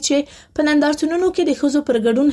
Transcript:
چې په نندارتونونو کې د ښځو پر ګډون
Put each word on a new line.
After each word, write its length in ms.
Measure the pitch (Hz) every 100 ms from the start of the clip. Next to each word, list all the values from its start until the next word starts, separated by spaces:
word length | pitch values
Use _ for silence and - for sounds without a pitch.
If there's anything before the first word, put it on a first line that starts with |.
| -
چې 100 | 285 285 - - -
په 80 | 302
نندارتونونو 600 | 294 285 302 311 339 370 349
کې 80 | 302
د 80 | 262
ښځو 200 | 285 285 294
پر 100 | 240 226
ګډون 240 | 233 285